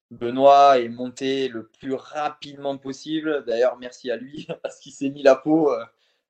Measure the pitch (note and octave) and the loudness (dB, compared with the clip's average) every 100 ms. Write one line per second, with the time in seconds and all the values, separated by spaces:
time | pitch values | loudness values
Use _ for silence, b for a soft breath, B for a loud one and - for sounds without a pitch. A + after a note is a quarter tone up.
0 | _ A#2 A#2+ C3 C#3 C#3 C#3 C3 A#2 A#2+ | _ -10 -6 2 6 8 8 6 0 -8
1 | B2+ B2 C3+ C3+ C3 A2+ A2 _ C3+ C3 | -12 -6 -4 -4 -4 -8 -16 _ -10 -10
2 | - D3+ D3 - C#3+ C#3 C#3 C#3 C3+ C3+ | -10 -8 -8 -10 -20 -12 -10 -10 -12 -14
3 | D3+ D#3 D#3 D3 A#2 A#2 B2+ B2 B2 - | -8 -6 -4 -4 -4 -2 -2 -2 -12 -12
4 | B2+ A2+ C3 G#2 - - A2+ - - - | -8 -8 -10 -16 -14 -12 -14 -16 -20 -10
5 | C#3 C#3+ C3+ C3 D3+ D#3+ D3 A#2 A2+ _ | -8 0 4 4 2 2 2 -2 -8 _
6 | _ _ | _ _